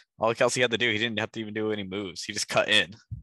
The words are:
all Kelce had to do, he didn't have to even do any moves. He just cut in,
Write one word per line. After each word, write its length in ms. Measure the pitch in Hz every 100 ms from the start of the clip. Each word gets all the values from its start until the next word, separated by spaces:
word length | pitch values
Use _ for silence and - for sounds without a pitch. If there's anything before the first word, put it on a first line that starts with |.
| _ _
all 140 | 113
Kelce 280 | 117 127 127
had 100 | 123
to 60 | 113
do, 140 | 120
he 60 | 107
didn't 220 | 117 107
have 120 | 110
to 60 | 117
even 140 | 107
do 180 | 107 107
any 120 | 104
moves. 400 | 95 98 95 82
He 100 | -
just 140 | 101 -
cut 220 | 113 -
in, 260 | 107 85 104 _ -